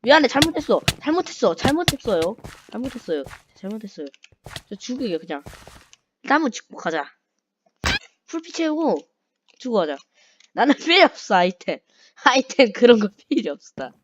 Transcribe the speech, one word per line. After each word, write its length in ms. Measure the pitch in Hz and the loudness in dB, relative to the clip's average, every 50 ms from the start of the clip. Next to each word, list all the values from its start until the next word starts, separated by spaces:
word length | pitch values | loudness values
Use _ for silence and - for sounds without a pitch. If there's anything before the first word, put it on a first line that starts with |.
| - | 6
미안해, 260 | 226 285 320 294 233 | 6 6 6 6 4
잘못했어. 520 | - 269 294 330 320 - - - 220 151 - - - - | 4 2 2 2 2 -4 0 2 0 2 2 -2 -6 -4
잘못했어. 560 | - 285 311 349 359 - - - - 196 165 | -4 -2 -2 -2 -2 -4 -6 0 0 0 0
잘못했어요. 800 | - - 262 285 330 349 - - 269 - 240 202 165 160 175 226 - - - - - - - | 2 0 0 0 2 0 0 -2 -2 -4 -2 0 0 0 -2 -4 -8 -16 -20 -20 -20 -20 -16
잘못했어요. 540 | - 214 247 262 - 233 - - 165 147 135 - - - _ _ _ | -12 -10 -10 -10 -12 -12 -8 -6 -6 -6 -6 -10 -16 -20 _ _ _
잘못했어요. 500 | _ - 190 214 220 214 202 - - 151 139 _ _ _ - _ _ _ - - - _ _ | _ -12 -12 -12 -12 -14 -16 -16 -14 -16 -16 _ _ _ -20 _ _ _ -20 -20 -20 _ _
저 80 | 208 | -18
죽이게, 420 | 196 - - 247 262 285 220 170 160 | -16 -12 -12 -8 -6 -6 -4 -6 -6
그냥. 240 | - 170 160 139 294 - - - - - - - - _ - _ _ _ _ _ _ | -6 -8 -12 -10 -10 -16 -20 -20 -20 -20 -20 -20 -20 _ -20 _ _ _ _ _ _
나무 260 | 269 277 302 330 269 | -2 0 0 0 -2
짚고 280 | 214 - - _ - | -4 -6 -18 _ -20
가자. 280 | - - 180 160 156 143 - _ _ _ _ _ _ _ _ _ _ _ _ _ _ - - - - - - _ _ _ | -10 -8 -6 -4 -4 -6 -8 _ _ _ _ _ _ _ _ _ _ _ _ _ _ -6 -4 -4 -4 -6 -12 _ _ _
풀피 260 | _ - 330 330 349 - | _ -12 -12 -12 -10 -6
채우고 440 | - 330 311 302 311 330 285 185 143 - _ _ _ _ _ _ _ _ _ _ _ | -4 -4 -2 -2 -2 0 0 -2 -2 -4 _ _ _ _ _ _ _ _ _ _ _
죽고 180 | - 254 233 | -10 -2 -2
가자. 200 | 208 170 151 143 139 - _ _ _ _ _ _ _ _ _ _ | -2 0 -2 -4 -10 -12 _ _ _ _ _ _ _ _ _ _
나는 220 | - 220 285 269 | -2 2 2 2
<laughs> 40 | - | 0
필요 260 | - 311 339 392 359 | 2 0 4 6 6
없어, 300 | - - - - - 214 | 4 4 -4 -6 0 2
아이템. 460 | 185 175 - - _ - - 165 - _ _ _ _ _ _ _ - - | 2 2 2 -2 _ -8 -8 -8 -8 _ _ _ _ _ _ _ 0 0
아이템 480 | 381 - 269 254 - - - 262 220 - | 2 2 2 -2 -2 2 2 4 2 4
그런 280 | - 240 240 240 220 | 4 6 6 6 6
거 80 | 208 202 _ _ _ _ | 4 -4 _ _ _ _
필요 240 | 294 262 202 156 143 | -4 -4 -4 -4 -10
없다. 400 | - _ - _ - 135 123 110 _ | -10 _ -20 _ -14 -14 -14 _ _